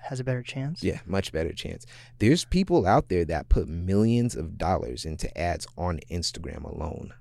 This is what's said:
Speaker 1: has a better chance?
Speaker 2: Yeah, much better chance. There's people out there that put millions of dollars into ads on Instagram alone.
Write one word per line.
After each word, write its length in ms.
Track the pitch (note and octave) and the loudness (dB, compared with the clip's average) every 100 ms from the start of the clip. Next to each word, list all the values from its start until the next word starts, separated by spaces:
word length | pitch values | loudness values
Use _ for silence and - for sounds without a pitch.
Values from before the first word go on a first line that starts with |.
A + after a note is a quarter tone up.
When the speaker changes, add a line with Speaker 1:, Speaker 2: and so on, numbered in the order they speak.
Speaker 1:
has 160 | - B2+ | -8 -6
a 40 | |
better 180 | B2+ B2+ | -2 -4
chance? 400 | A#2+ B2+ C3+ F3 | -4 -6 -6 -2
Speaker 2:
Yeah, 160 | F#2 D2 - | -2 -4 -2
much 260 | G2 F#2 | -2 -2
better 200 | D#2+ E2 | -2 -4
chance. 320 | D#2+ - - - - - - | -4 -10 -10 -14 -20 -20 0
There's 260 | G#2+ E3+ - | 4 4 4
people 400 | F3+ F#3+ E3+ F#2 | 2 4 4 6
out 240 | A#2 - | 4 4
there 160 | F2+ D#2+ | 0 2
that 240 | D#2+ - | 0 4
put 180 | - D2+ | 4 4
millions 680 | E2 F2+ G2 A2 A#2+ A#2+ - | -4 2 4 6 4 2 -2
of 220 | E2 - | -8 -4
dollars 480 | E2+ F2+ - B1 D#2+ | 0 0 -2 -6 -8
into 300 | D2+ - - | -6 -6 -4
ads 300 | F2 D#2+ - - | -2 -2 -6 -6
on 220 | F2+ E2 - | -4 -4 -4
Instagram 540 | F2 E2 - D#2+ - | -6 -4 -6 -10 -10
alone. 500 | - - D#2 - - - | -10 -8 -8 -8 -12 -16